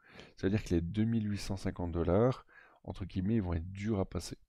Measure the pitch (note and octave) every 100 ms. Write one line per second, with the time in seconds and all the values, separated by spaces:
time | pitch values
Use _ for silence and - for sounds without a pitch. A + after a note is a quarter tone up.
0 | - - - - G2 G#2+ - E2+ E2+ G#2
1 | A2+ A#2 G#2+ G2+ - G2 G2 F2+ F2 E2+
2 | E2 F2+ B2 - - - - _ - -
3 | F2+ G2 F#2 A2+ F2+ E2+ F2 G2 G#2 G2+
4 | F#2 F2+ - -